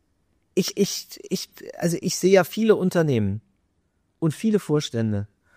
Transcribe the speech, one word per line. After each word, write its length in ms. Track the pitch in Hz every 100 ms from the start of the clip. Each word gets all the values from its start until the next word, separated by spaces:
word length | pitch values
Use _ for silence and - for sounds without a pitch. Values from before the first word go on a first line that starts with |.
| _ _ _ _ _ 196
Ich, 200 | - -
ich, 440 | 196 - - - -
ich, 200 | 180 - - - -
also 180 | 170 170
ich 160 | 180 -
sehe 160 | 180
ja 100 | 190
viele 320 | 170 214 220
Unternehmen 640 | 160 185 175 156 117 101 104 _ _ _ _ _ _ _ -
und 160 | 160
viele 240 | - 220 208
Vorstände. 720 | - 151 - 117 110 101 104 _ _